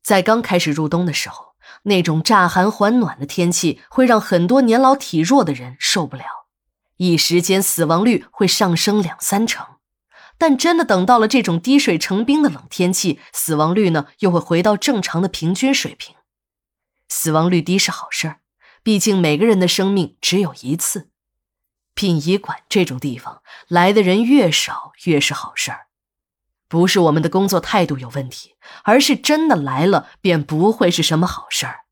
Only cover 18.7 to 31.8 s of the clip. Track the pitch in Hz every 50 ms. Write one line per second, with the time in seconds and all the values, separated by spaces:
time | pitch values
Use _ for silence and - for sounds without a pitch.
18.7 | _ _ _ 220 214 196 - 220 196 190 170 156 151 147 208 233 214 185 180 180
19.7 | - - 190 196 202 196 165 - _ _ - - 170 196 202 156 - - - 127
20.7 | 147 170 - - - 214 - _ _ _ _ _ _ _ _ _ _ _ _ _
21.7 | _ _ _ _ _ - 202 190 170 151 143 165 190 202 - - - - _ _
22.7 | - 208 180 - 127 123 - 139 120 123 - - - _ _ _ - - _ _
23.7 | 170 175 175 190 202 220 202 180 185 208 233 233 285 285 208 165 143 - - -
24.7 | - - - - _ _ - 175 156 143 - - 147 - - - - - - -
25.7 | - - - _ _ _ _ _ _ _ _ _ _ _ _ _ _ _ _ _
26.7 | - 165 175 190 - 202 170 156 147 160 156 165 - 185 196 196 202 247 - -
27.7 | - 208 175 - 151 131 127 120 120 143 131 127 - - - _ _ _ _ -
28.7 | - - _ - 220 269 277 285 269 - - - 302 311 320 311 247 165 143 135
29.7 | 131 131 160 196 196 147 - - - _ - 190 170 156 139 - 156 151 175 214
30.7 | 220 - 202 175 170 - 151 - 165 160 180 180 - - - - - - - 123
31.7 | - -